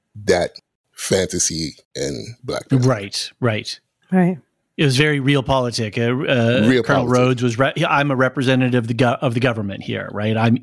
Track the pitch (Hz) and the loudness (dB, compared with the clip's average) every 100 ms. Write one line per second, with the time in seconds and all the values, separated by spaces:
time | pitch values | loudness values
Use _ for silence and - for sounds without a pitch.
0 | _ 104 101 87 - - _ _ _ - | _ -6 0 0 0 -6 _ _ _ -10
1 | - 95 87 87 - 80 76 - _ - | -2 -2 0 -2 -4 -4 -8 -12 _ -8
2 | 71 110 110 - 127 139 - 131 127 110 | -8 -8 -12 -14 -10 -8 -2 2 2 0
3 | 101 - - - 120 107 - - _ _ | -4 -10 -10 -4 -2 -2 -6 -14 _ _
4 | - 185 175 165 _ _ _ - 143 127 | -2 2 2 0 _ _ _ -2 0 2
5 | 151 143 131 139 123 135 123 120 107 120 | 2 2 2 2 2 0 0 -4 -4 -2
6 | 117 127 156 123 117 127 113 127 113 143 | 0 0 0 2 2 4 4 2 2 0
7 | 120 123 127 120 123 113 139 151 165 147 | 2 2 2 2 0 0 0 0 0 2
8 | 143 131 131 143 127 127 127 123 117 117 | 2 2 0 0 2 2 2 0 0 2
9 | 120 - 135 110 127 110 101 98 - 107 | 2 2 -2 0 0 -2 -6 -8 -8 -8
10 | 98 101 110 110 117 120 | -8 -4 -2 2 2 2